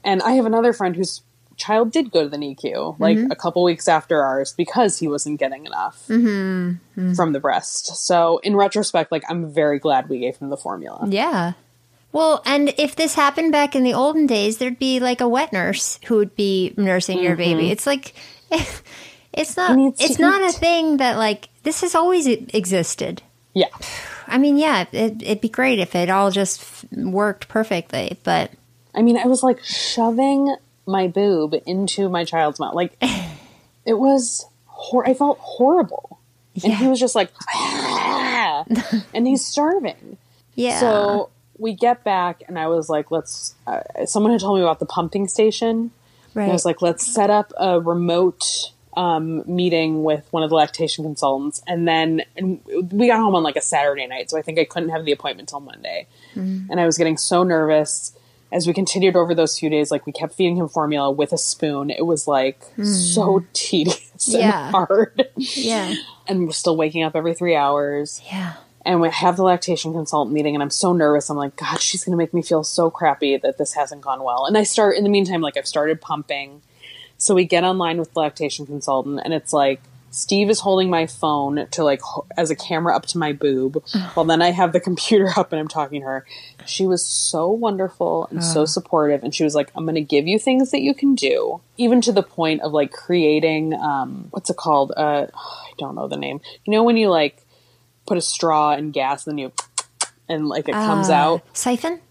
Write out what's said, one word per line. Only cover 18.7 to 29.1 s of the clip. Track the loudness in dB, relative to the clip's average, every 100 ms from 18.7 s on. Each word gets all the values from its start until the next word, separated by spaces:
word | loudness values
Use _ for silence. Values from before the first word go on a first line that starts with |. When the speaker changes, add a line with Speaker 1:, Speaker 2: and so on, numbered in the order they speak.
| -10 -18 -20 -20 -20 _
Speaker 2:
it's | -6 -6 -2
not, | 2
Speaker 1:
He | 4
needs | 4 2
to | -2
Speaker 2:
it's | 4
not | 4 4
a | 2
Speaker 1:
eat. | 2
Speaker 2:
thing | 2 2 2 2
that, | 2 2
like, | 0 -2 -8 _
this | -6 -2
has | 0 2
always | 4 4 2
e-, | 0 0
existed. | -4 0 0 -2 -4 -6 -8 _ _ _
Speaker 1:
Yeah. | 0 0 -2 -12 -12 -14 -16 -2
Speaker 2:
I | 2
mean, | 4 4
yeah, | 4 2 0
it, | -2 -2 -2
it'd | -4 -2
be | -2
great | 0 0 2
if | 0 0
it | 2
all | 2 2
just | 2 -2 -4
f-, | -12 -20 -12
worked | -6 -2 0 0 -2 -4
perfectly, | -2 0 -2 -2 -6 -6 -6
but | 0 0 -2 -10 _ _ _ 2
Speaker 1:
I |
mean, | 4